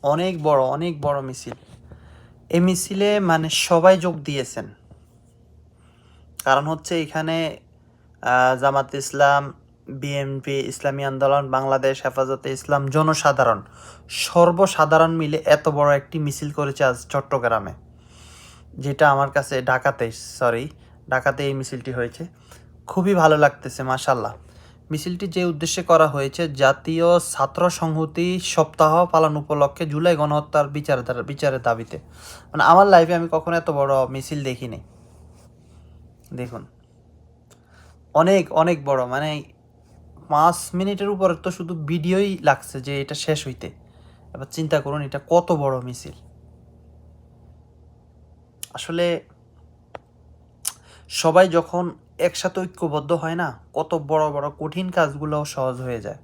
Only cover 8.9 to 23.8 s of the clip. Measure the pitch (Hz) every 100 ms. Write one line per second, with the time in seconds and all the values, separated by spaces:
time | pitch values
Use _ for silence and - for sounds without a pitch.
8.9 | 139 135 139 139 143 139 - _ _ -
9.9 | 135 143 143 139 135 131 139 139 135 143
10.9 | 139 139 135 135 143 139 131 135 135 135
11.9 | 135 135 135 131 135 139 135 - 143 139
12.9 | 147 156 156 147 135 120 101 - - -
13.9 | - - - - 175 175 175 190 - 151
14.9 | 160 165 165 151 156 - 147 156 147 147
15.9 | 143 139 165 147 139 147 147 143 135 135
16.9 | 120 - 143 135 139 117 113 95 78 -
17.9 | - _ - - - - - - - 135
18.9 | 139 151 139 139 143 139 135 131 127 143
19.9 | - 117 117 - - 123 117 147 - -
20.9 | - - 131 139 131 139 139 131 127 120
21.9 | 123 120 - 165 _ _ - - - -
22.9 | - 185 190 156 151 147 - 127 -